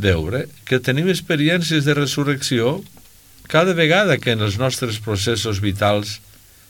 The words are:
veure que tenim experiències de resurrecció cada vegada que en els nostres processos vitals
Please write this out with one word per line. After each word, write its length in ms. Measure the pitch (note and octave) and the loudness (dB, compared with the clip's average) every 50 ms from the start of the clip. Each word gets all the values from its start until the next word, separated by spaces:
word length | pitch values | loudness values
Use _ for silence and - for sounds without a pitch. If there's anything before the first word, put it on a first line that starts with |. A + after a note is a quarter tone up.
| G2+ | 2
veure 400 | F#2+ F2 E2 D#2 F2 A2+ C#3 - - - - - - | 2 2 2 0 -2 -4 -4 -6 -8 -12 -18 -4 -2
que 140 | B2+ B2+ B2+ | -2 0 0
tenim 240 | C3 B2+ D3 F3 F#3+ | 0 -2 0 0 0
experiències 800 | F3+ F3+ - - E3+ C#3+ D3 D#3+ F3 F3+ E3 D3+ D#3+ D3+ C3+ D3+ | -2 -2 -2 -2 0 2 2 2 2 2 0 0 0 0 2 2
de 80 | C#3+ | 2
resurrecció 840 | C#3+ C#3+ C3 - D3 C#3+ C#3+ C#3+ C3 - - C3+ A2+ A2+ B2+ D#3+ G3 - - - - - - - - _ - - - - - | 2 0 -2 -2 -2 0 0 -2 -2 -2 -2 0 2 2 0 0 -2 -8 -14 -20 -20 -20 -20 -20 -20 _ -20 -20 -20 -12 0
cada 240 | - D#3 F3+ F#3+ | 2 2 2 2
vegada 480 | F3 E3 D#3+ D3+ E3+ G3 G#3+ F3+ C3+ G#2+ | 2 2 2 4 4 4 4 2 0 0
que 160 | - B2+ A#2 | 0 -2 0
en 80 | A2 G#2+ | 0 0
els 160 | G#2 F#2+ G#2 | -2 -2 0
nostres 400 | C3 C3 B2+ - C3 A#2 G#2+ G#2+ | -2 -2 -2 -4 -4 -6 -6 -6
processos 640 | - A2+ G#2 F#2+ G2+ A#2+ A#2 G#2 A2 A2+ G#2 F#2+ G#2 | -4 -4 -2 -2 0 -2 -2 -2 -2 -4 -4 -2 -2
vitals 540 | G2+ F#2+ G2 G#2 G#2 G#2 G#2 G#2 - - - - - - - - - - - - - | -4 -2 0 2 2 2 2 -2 -6 -12 -14 -16 -20 -20 -20 -20 -20 -20 -20 -20 -20